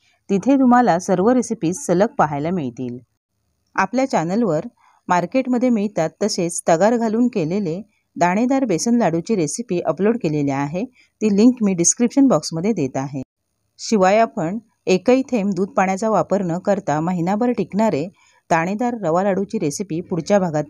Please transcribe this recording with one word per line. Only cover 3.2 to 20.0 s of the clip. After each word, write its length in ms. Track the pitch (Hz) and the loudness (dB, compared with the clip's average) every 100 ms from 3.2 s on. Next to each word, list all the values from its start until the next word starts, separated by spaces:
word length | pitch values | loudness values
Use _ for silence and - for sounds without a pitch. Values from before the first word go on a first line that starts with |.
| _ _ _ _ _ - | _ _ _ _ _ -4
आपल्या 340 | 190 247 262 | -2 0 0
चॅनलवर 560 | 220 165 196 233 156 226 - _ _ - | -2 -2 -2 0 -2 -4 -16 _ _ -2
मार्केटमध्ये 600 | 175 175 262 254 247 254 | 0 0 -2 0 0 0
मिळतात 400 | 226 208 208 165 - | 0 -2 -2 -4 -2
तसेच 380 | 202 - 170 - - | -4 -2 -4 -4 0
तगार 280 | 165 202 240 | 4 4 2
घालून 300 | 226 214 247 | 0 0 0
केलेले 520 | 214 156 190 190 170 220 _ _ - | 0 -2 -2 -4 -6 -10 _ _ -2
दाणेदार 480 | 175 190 247 269 | 0 2 0 0
बेसन 300 | 262 165 233 240 | 0 0 2 2
लाडूची 380 | 202 165 170 220 | 2 0 -2 -2
रेसिपी 440 | 151 - 233 175 | -2 -4 -6 -4
अपलोड 360 | - 147 202 233 | -2 0 0 0
केलेली 340 | 170 151 143 | -2 -2 -2
आहे, 340 | 135 143 175 | -2 -2 -4
ती 500 | 247 _ _ _ 214 196 | -8 _ _ _ 0 4
लिंक 260 | 233 247 | 4 4
मी 120 | 208 | 0
डिस्क्रिप्शन 540 | 185 170 - 233 277 269 | 2 2 2 0 4 4
बॉक्समध्ये 440 | 165 - 160 190 | 4 0 -4 -2
देत 240 | 202 135 135 | -2 -2 -4
आहे. 260 | 135 135 127 _ _ _ _ _ | -6 -8 -12 _ _ _ _ _
शिवाय 380 | - 220 185 208 | -2 2 4 4
आपण 400 | 226 226 160 214 - _ - | 2 0 -4 -6 -10 _ 0
एकही 360 | 185 185 254 262 | 0 4 2 2
थेंब 220 | 247 196 | -2 -2
दूध 200 | 180 196 - | -2 -2 0
पाण्याचा 340 | 190 190 220 | 0 0 0
वापर 320 | 208 156 190 | 0 2 -2
न 160 | 185 165 | -2 -4
करता 400 | 196 202 - 147 | -2 -2 0 -2
महिनाभर 520 | 165 185 170 208 247 240 | -2 -2 -2 0 -2 -2
टिकणारे 460 | 185 190 220 147 170 - _ _ _ | -4 0 0 0 -6 -12 _ _ _
दाणेदार 460 | 165 170 202 240 240 | 0 0 -2 -4 -4
रवा 200 | 185 170 | -2 0
लाडूची 360 | 202 185 196 220 | 0 -2 -4 -4
रेसिपी 420 | 165 - 196 160 | -4 -6 -8 -8